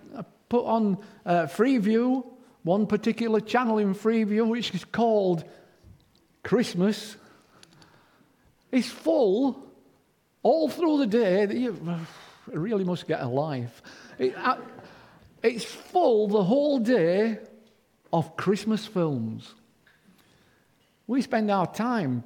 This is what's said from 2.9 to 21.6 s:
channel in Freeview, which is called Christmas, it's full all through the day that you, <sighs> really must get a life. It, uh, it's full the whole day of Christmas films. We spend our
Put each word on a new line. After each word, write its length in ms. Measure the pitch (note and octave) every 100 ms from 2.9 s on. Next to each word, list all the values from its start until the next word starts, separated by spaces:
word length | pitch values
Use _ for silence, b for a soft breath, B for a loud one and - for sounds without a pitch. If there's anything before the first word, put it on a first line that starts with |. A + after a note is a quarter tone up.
| G#3+ A3 G#3+ A#3 A3
channel 360 | G#3+ A#3+ A#3+ A3
in 180 | G#3
Freeview, 540 | F#3+ A3 A3+ G#3+ G#3 A3+
which 260 | A#3+ G3
is 120 | F3+ -
called 580 | - A#3 G#3+ F#3+ E3+ - B B B B - _ _ _ _
Christmas, 760 | - F#3 - F3 G3 G#3 - - b b b b b b b b b b b b b _ _
it's 160 | B3+ -
full 720 | - D4+ D#4+ A3 G3+ C4+ - - - _ _ _ _ _ _
all 280 | G#3 D#4 D4+
through 280 | C#4 E4 D4+
the 80 | B3+
day 380 | A3+ G#3 F#3
that 120 | G#3 A3+
you, 220 | B3 F#3 E3 E3+ D#3+ -
<sighs> 280 | - - -
really 380 | D#3+ F#3 G#3
must 220 | F3+ F3+ -
get 140 | D#3+
a 80 | B2+
life. 540 | B2+ D#3 C3+ A#2+ - B B B -
It, 160 | B3+ -
uh, 180 | B3+ - - - B B B B B _
it's 220 | A#3 A#3
full 640 | - - - F4+ D#4+ A3 G#3
the 140 | G#3
whole 360 | F3+ C4+ D4 C#4
day 600 | G#3+ B3 E3 F#3 A3+ G#3 - - - _ _ _ _
of 200 | E3+ - -
Christmas 480 | F3 G3+ A3 G#3+ -
films. 680 | F3+ E3 C3 A2+ A2 - - _ _ b b b b b b b b b b b b -
We 160 | C4
spend 280 | - A#3 G#3+
our 160 | G3